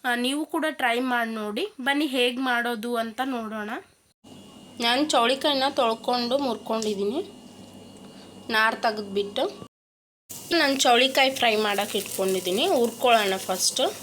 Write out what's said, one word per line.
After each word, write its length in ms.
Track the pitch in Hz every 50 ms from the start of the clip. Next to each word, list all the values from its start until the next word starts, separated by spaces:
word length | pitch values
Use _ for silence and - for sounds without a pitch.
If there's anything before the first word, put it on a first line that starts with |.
| -
ಆ, 40 | 254 240 247 247
ನೀವು 160 | 254 277 294 311 - -
ಕೂಡ 120 | 320 277 311 285 -
ಟ್ರೈ 160 | 254 240 233 240 262 254
ಮಾಡಿ 200 | 247 240 233 226 226 220
ನೋಡಿ. 220 | 214 208 208 247 370 415 - - 247 269
ಬನ್ನಿ 180 | 285 294 311 285 254
ಹೇಗೆ 240 | 254 247 254 247 247 269 262
ಮಾಡೋದು 420 | 240 240 233 240 240 220 208 240 240 226
ಅಂತ 180 | 226 226 214 247 262 269 262
ನೋಡೋಣ. 340 | 233 226 214 220 214 208 214 233 339 381 _ _ _ _ _ _ _ _ - - - - - - - - - - - 233
ನಾನು 200 | 233 247 262 302 302 -
ಚೌಳಿಕಾಯಿನ 540 | 262 233 240 269 269 - 302 285 269 262 285 277 -
ತೊಳ್ಕೊಂಡು 560 | 262 226 226 226 - - 247 247 240 233 247 285 285
ಮುರ್ಕೊಂಡಿದ್ದೀನಿ, 760 | 254 220 - - - 226 220 220 214 208 190 202 202 240 320 403 - - - - - - - - - - - - - - - - - - - - - - - - - 226
ನಾರು 220 | 214 220 226 220 220 -
ತೆಗೆದ್ಬಿಟ್ಟು. 580 | 233 214 214 208 196 196 202 202 202 - - 285 415 - - - - _ _ _ _ _ _ _ _ _ _ _ _ - - - - 339 339
ನಾನು 140 | 302 277 269 269 -
ಚೌಳಿಕಾಯಿ 440 | 277 240 233 262 269 262 294 269 269 262 -
ಫ್ರೈ 160 | 247 233 214 214 214 208
ಮಾಡೋಕೆ 280 | 202 196 208 208 - 208
ಇಟ್ಕೊಂಡಿದ್ದೀನಿ, 640 | 190 - - - 196 190 190 185 180 185 180 214 302 392 359 269
ಹುರ್ಕೊಳ್ಳೋಣ 580 | 233 233 233 - - 247 233 220 208 196 190 190 - -
ಫಸ್ಟು. 360 | 185 185 - - - - 262 392 - -